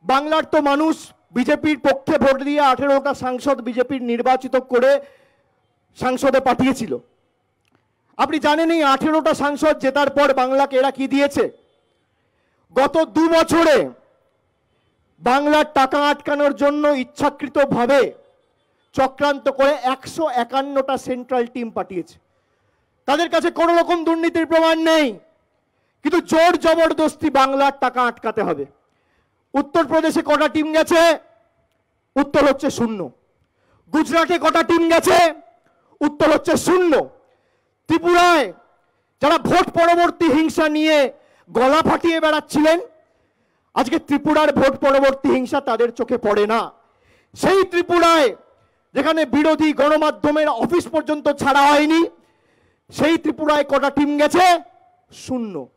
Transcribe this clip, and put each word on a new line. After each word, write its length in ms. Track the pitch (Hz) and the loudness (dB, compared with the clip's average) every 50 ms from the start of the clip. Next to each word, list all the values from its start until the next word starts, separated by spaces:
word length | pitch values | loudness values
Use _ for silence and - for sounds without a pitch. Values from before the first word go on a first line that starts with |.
| 160 | _
বাংলার 420 | 175 254 269 294 302 311 320 302 - - | 0 0 0 0 0 -2 -2 -2 0 0
তো 60 | 311 | 0
মানুষ 340 | 294 285 277 285 311 320 320 - - - _ _ _ _ | 2 2 0 0 0 -2 -2 -4 -8 -20 _ _ _ _
বিজেপির 460 | - 240 254 - 294 294 - 311 302 254 - | -4 -4 0 0 -2 -2 0 -4 -4 0 0
পক্ষে 280 | - 539 277 - - 311 | -2 -2 -2 -2 -2 -2
ভোট 200 | 285 - 269 269 262 277 | 2 2 2 0 0 -2
দিয়ে 180 | 285 294 294 | -4 -2 0
আঠেরোটা 520 | 285 269 254 247 269 285 277 277 269 285 262 | 2 2 2 0 0 0 0 0 0 -2 -6
সাংসদ 440 | - 262 254 254 247 - 285 269 233 233 | -4 -6 -6 -6 -4 -2 -2 -2 -2 -4
বিজেপির 340 | 240 233 247 247 - 285 262 247 240 | -6 -4 -4 -2 -2 -4 -6 -4 -4
নির্বাচিত 440 | 233 233 240 254 254 254 262 247 - 254 254 - | -2 0 2 2 2 0 -2 -2 -4 -4 -2 0
করে 200 | 247 247 247 - 285 269 - - _ _ _ _ _ _ _ _ _ _ _ _ _ _ _ _ _ | -2 2 2 2 2 0 -2 -12 _ _ _ _ _ _ _ _ _ _ _ _ _ _ _ _ _
সংসদে 420 | - - 254 254 247 277 277 254 262 269 | -8 -6 -6 -4 -2 0 0 0 2 0
পাঠিয়েছিল। 460 | 262 254 - 262 269 254 262 240 170 127 120 _ _ _ _ _ _ _ _ _ _ _ _ _ _ _ _ _ _ _ _ _ _ _ | 0 0 0 0 -2 -2 -4 -6 -8 -8 -10 _ _ _ _ _ _ _ _ _ _ _ _ _ _ _ _ _ _ _ _ _ _ _
আপনি 200 | - 247 277 320 302 | -4 -4 -2 -2 -2
জানেন 300 | - 294 294 311 330 320 | 0 0 0 2 0 0
এই 120 | 339 330 302 | 0 0 2
আঠেরোটা 500 | 277 269 262 - 311 311 320 269 320 294 | 0 0 0 0 0 0 0 0 -2 -2
সাংসদ 400 | - 269 285 294 - 311 311 302 - - | -2 -4 -6 -4 0 0 0 0 0 -2
জেতার 260 | 262 269 285 285 269 | -2 -2 0 -2 -2
পর 180 | 277 285 285 277 262 262 | 0 0 0 0 0 0
বাংলাকে 340 | 254 254 269 269 277 277 277 | -2 0 0 0 0 0 0
এরা 140 | 254 262 277 | 0 0 -2
কি 140 | 262 - 269 | -2 -4 -6
দিয়েছে? 360 | 262 269 277 285 285 285 285 220 - - _ _ _ _ _ _ _ _ _ _ _ _ _ _ _ _ _ _ _ _ _ _ _ - | -4 0 0 0 0 0 -2 -4 -4 -6 _ _ _ _ _ _ _ _ _ _ _ _ _ _ _ _ _ _ _ _ _ _ _ -2
গত 220 | 247 269 277 - 320 320 311 196 | 0 0 2 2 0 -2 0 0
দু 80 | 302 320 330 330 | 0 2 2 4
বছরে 420 | 330 320 - 294 330 330 320 294 226 151 127 123 _ _ _ _ _ _ _ _ _ _ _ _ _ _ _ _ _ _ _ _ _ _ _ _ _ | 2 2 2 2 2 4 4 4 2 2 -2 -8 _ _ _ _ _ _ _ _ _ _ _ _ _ _ _ _ _ _ _ _ _ _ _ _ _
বাংলার 460 | 156 233 254 277 294 294 302 302 294 302 - | -2 0 0 2 2 2 2 2 2 0 0
টাকা 260 | 285 269 269 - 285 285 294 | 0 0 0 0 0 0 0
আটকানোর 420 | 285 285 - - 294 285 294 285 277 202 | -2 -2 -4 -6 -2 0 0 0 0 0
জন্য 220 | 285 285 294 294 302 294 294 262 247 | 0 0 0 2 0 0 0 0 -4
ইচ্ছাকৃতভাবে 1000 | 247 _ - 277 285 285 - 285 269 - 294 277 277 - 233 240 240 277 277 226 151 - - _ _ _ _ _ _ _ _ _ _ _ _ _ _ _ | -10 _ -4 -4 -4 -4 -4 -12 -6 -2 -2 0 0 0 -2 0 2 2 2 2 0 -4 -14 _ _ _ _ _ _ _ _ _ _ _ _ _ _ _
চক্রান্ত 480 | - 269 269 269 - 285 294 285 285 - 277 277 269 | -2 -2 -2 -2 -2 -2 -2 -2 -2 -4 -4 0 2
করে 140 | 269 277 302 262 233 254 262 | 0 0 0 0 -4 -4 -4
একশো 320 | 254 - - - - 320 302 240 247 240 | -4 -8 -14 -6 -4 -4 -2 -2 -4 -4
একান্নটা 520 | 233 254 269 269 285 285 277 269 269 269 | -2 -4 -4 -4 -2 -4 -4 -2 -2 -6
সেন্ট্রাল 460 | 254 - - 254 247 247 _ 262 247 240 233 240 | -6 -6 -8 -10 -10 -8 _ -4 -4 -4 -4 _
টিম 140 | 247 240 226 - | -10 -10 -8 -8
পাঠিয়েছে। 380 | 214 180 - 196 175 156 - - _ _ _ _ _ _ _ _ _ _ _ _ _ _ _ _ _ _ | -10 -10 -8 -10 -10 -10 -12 -18 _ _ _ _ _ _ _ _ _ _ _ _ _ _ _ _ _ _
তাদের 200 | - 277 302 339 - | -4 -2 -2 -2 -2
কাছে 200 | - 330 - 339 | -2 -2 -2 -2
কোনো 200 | 339 294 330 339 339 339 | -2 0 0 2 2 2
রকম 180 | 330 - 349 339 320 | 2 0 -2 -2 -2
দুর্নীতির 380 | 330 330 330 330 339 339 339 330 311 | -4 -2 -2 -2 -2 -2 -2 -2 0
প্রমাণ 260 | 330 320 330 320 330 320 320 330 | 0 2 2 2 0 0 0 0
নেই, 160 | 320 311 302 247 196 165 _ _ _ _ _ _ _ _ _ _ _ _ _ _ _ _ | 2 2 0 -2 -4 -10 _ _ _ _ _ _ _ _ _ _ _ _ _ _ _ _
কিন্তু 180 | _ 294 339 339 - - | _ -2 -2 -2 -2 0
জোর 220 | - 320 330 349 349 | 2 4 4 4 2
জবরদস্তি 720 | 302 - 330 320 330 330 320 320 330 311 302 302 _ - 302 | 2 0 0 2 2 2 0 0 0 -2 -2 -4 _ -6 -2
বাংলার 460 | 254 269 262 269 277 277 277 277 269 277 - | 2 2 0 2 0 0 0 0 0 -2 -6
টাকা 180 | 254 247 254 247 240 | -4 -2 -2 -2 -2
আটকাতে 320 | 226 - - - 220 220 196 | -4 -6 -8 -6 -4 -4 -4
হবে। 180 | 185 160 143 139 - _ _ _ _ _ _ _ _ _ _ _ _ _ _ _ _ - | -4 -4 -6 -8 -14 _ _ _ _ _ _ _ _ _ _ _ _ _ _ _ _ -4
উত্তরপ্রদেশে 680 | 277 277 285 - 339 320 247 320 320 320 320 - 330 320 285 | -4 -4 -2 -2 -2 -2 0 0 0 0 0 -2 -2 0 0
কটা 180 | 294 285 311 294 302 | 0 0 0 -2 -2
team 120 | 311 302 311 311 | -2 -4 0 0
গেছে? 240 | 320 311 311 339 330 330 339 311 - _ _ _ _ _ _ _ _ _ _ _ _ _ _ _ _ _ _ _ | -2 0 2 2 4 4 4 2 0 _ _ _ _ _ _ _ _ _ _ _ _ _ _ _ _ _ _ _
উত্তর 280 | 269 285 285 285 311 285 285 | -4 -4 0 0 2 2 2
হচ্ছে 200 | 269 277 302 277 - | 0 0 -4 -6 -4
শূন্য। 220 | - 233 220 220 196 165 123 _ _ _ _ _ _ _ _ _ _ _ _ _ _ _ _ - | -4 -4 -4 -4 -8 -10 -12 _ _ _ _ _ _ _ _ _ _ _ _ _ _ _ _ -2
গুজরাটে 440 | 302 311 - 285 330 330 302 359 320 277 | -2 -2 0 0 -2 0 0 -2 0 0
কটা 160 | 311 311 330 320 | 0 0 0 0
team 200 | - 330 330 339 330 330 | 0 0 0 2 2 2
গেছে? 240 | 330 - 359 - 349 349 330 302 302 - _ _ _ _ _ _ _ _ _ _ _ | 2 2 2 4 4 4 2 0 -6 -20 _ _ _ _ _ _ _ _ _ _ _
উত্তর 260 | 285 294 294 - 330 302 302 | -4 -4 -2 0 0 2 2
হচ্ছে 180 | 302 - 349 311 | 0 0 -2 -2
শূন্য। 360 | - - 320 349 381 359 339 285 208 143 131 _ _ _ _ _ _ _ _ _ _ _ _ _ _ _ | -2 0 0 0 2 2 2 2 0 0 -4 _ _ _ _ _ _ _ _ _ _ _ _ _ _ _
ত্রিপুরায় 600 | - 311 330 330 349 349 349 349 349 349 311 254 185 165 _ _ _ _ _ _ _ _ _ _ _ _ _ | -4 -4 -2 0 2 2 4 4 4 4 2 0 -4 -8 _ _ _ _ _ _ _ _ _ _ _ _ _
যারা 160 | 254 294 339 | 0 0 0
ভোট 300 | 320 - - - 349 359 - - 339 | 0 0 2 2 2 2 0 0 2
পরবর্তী 480 | 330 339 339 339 349 330 - - 339 320 254 | 2 4 4 2 2 0 0 0 0 0 2
হিংসা 280 | 302 320 311 - - 311 311 | 2 0 0 0 -2 -2 0
নিয়ে 280 | 302 302 311 311 311 294 277 240 - _ _ _ _ _ _ _ | 0 0 0 2 2 2 2 0 -4 _ _ _ _ _ _ _
গলা 320 | 165 226 247 262 285 320 320 | -2 0 2 2 2 2 2
ফাটিয়ে 320 | - 330 - - 339 330 330 320 | 0 -2 0 0 -2 0 0 0
বেড়াচ্ছিলেন, 560 | 311 302 302 302 - - 302 302 311 330 349 - - _ _ _ _ _ _ _ _ _ _ _ _ _ _ _ _ _ | 0 0 -2 -4 -4 -2 2 2 2 2 2 -2 -10 _ _ _ _ _ _ _ _ _ _ _ _ _ _ _ _ _
আজকে 220 | 220 262 262 320 320 | -4 -4 -2 -2 -4
ত্রিপুরার 500 | - - 285 277 285 302 302 302 311 294 294 - | -2 -2 -4 -2 0 0 2 2 2 2 2 2
ভোট 140 | 254 269 269 - - | 2 2 0 0 0
পরবর্তী 440 | 277 269 269 277 269 262 269 - 277 | 2 2 4 2 2 0 0 -2 0
হিংসা 300 | 240 262 254 - - 277 | 0 0 -2 -2 -4 -4
তাদের 280 | 277 262 226 214 240 240 | -2 -2 -2 0 -2 -2
চোখে 260 | 233 - 233 233 247 | -2 -6 -4 -4 -4
পড়ে 280 | 233 - 208 202 208 208 208 226 | -2 -2 -2 0 0 0 0 0
না। 80 | 226 190 151 - _ _ _ _ _ _ _ _ _ _ _ _ | -4 -4 -6 -12 _ _ _ _ _ _ _ _ _ _ _ _
সেই 260 | - - - 370 392 370 370 | -4 0 2 2 2 2 0
ত্রিপুরায় 580 | 349 349 339 339 349 349 339 330 330 320 285 226 175 - _ _ _ _ _ _ _ _ _ _ _ | -2 -4 -2 0 0 2 4 4 4 4 2 0 -2 -6 _ _ _ _ _ _ _ _ _ _ _
যেখানে 260 | 240 277 311 320 320 311 | -2 -2 0 0 0 -2
বিরোধী 440 | 254 226 285 302 320 311 294 311 311 285 | -2 0 0 2 0 0 2 0 -2 0
গণমাধ্যমের 760 | - 269 294 311 311 311 302 - 302 - 294 294 302 302 302 269 254 254 | 0 2 2 2 2 0 -2 -2 -2 -4 -2 0 0 0 -2 -2 -2 -4
অফিস 220 | 240 349 349 - 233 330 | -2 -2 -2 -4 -2 -6
পর্যন্ত 320 | 311 302 - 302 302 - 294 285 285 | -4 -4 -4 -6 -2 -2 -4 -4 -2
ছাড়া 220 | - 277 269 285 277 285 | -2 0 2 4 4 4
হয়নি, 320 | 294 294 302 302 320 330 330 - - _ _ _ _ _ _ _ _ _ _ _ _ _ _ _ - | 4 4 2 2 2 0 0 -2 -6 _ _ _ _ _ _ _ _ _ _ _ _ _ _ _ -6
সেই 180 | - 262 311 330 | -2 0 0 0
ত্রিপুরায় 480 | 330 - 311 - - 311 294 302 294 285 285 | 0 -2 -6 -6 -4 -2 -2 0 0 0 0
কটা 180 | 277 269 262 277 277 | -2 -2 -2 -2 0
team 140 | 320 294 294 294 285 | 0 -2 0 0 0
গেছে? 240 | 294 294 - 349 370 359 349 330 - - _ _ _ _ _ _ _ _ - - - | 0 2 4 4 4 4 4 2 0 -12 _ _ _ _ _ _ _ _ -20 -20 -10
শূন্য। 320 | - 254 247 233 208 185 147 127 - _ | -8 -8 -6 -6 -8 -10 -12 -12 -14 _